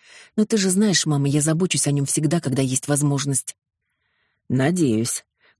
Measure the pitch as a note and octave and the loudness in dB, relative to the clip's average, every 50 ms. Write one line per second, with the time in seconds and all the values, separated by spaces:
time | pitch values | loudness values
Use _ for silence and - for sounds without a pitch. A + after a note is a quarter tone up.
0 | _ - - - - - _ - G#3+ - - A3 F#3+ F#3+ F3+ F#3+ A3 G#3+ F3 D#3+ | _ -20 -20 -20 -20 -8 _ -2 -2 0 2 0 2 2 2 2 2 2 2 2
1 | - D#3 D3+ C#3+ C#3 C#3+ C#3 D3+ C#3+ D#3 D#3+ D#3+ F#3+ F3+ - D3 - D3 C#3+ C#3+ | 0 0 0 0 0 2 2 2 2 0 0 0 0 -2 -2 -2 -2 0 0 0
2 | C#3 C#3 - - D3+ D#3+ D#3 E3+ - C#3+ C3 C3+ C3+ C3 B2+ B2+ - - D3 C#3+ | 0 -2 -2 -2 0 0 0 -2 -2 -2 -2 0 0 0 0 0 0 0 0 0
3 | D3 D3 C#3 C#3 C#3 C#3+ C#3 C3+ - - - _ _ _ _ _ _ _ _ _ | 0 0 0 0 -2 -2 -4 -4 -4 -8 -12 _ _ _ _ _ _ _ _ _
4 | _ _ _ _ _ _ _ _ _ - B2+ C3 C3+ D3 F3+ F#3 E3 C3 A2 A2 | _ _ _ _ _ _ _ _ _ -4 -2 0 0 0 0 0 2 2 2 0
5 | A#2 - - - - _ _ _ _ _ _ _ | 0 -2 -4 -8 -10 _ _ _ _ _ _ _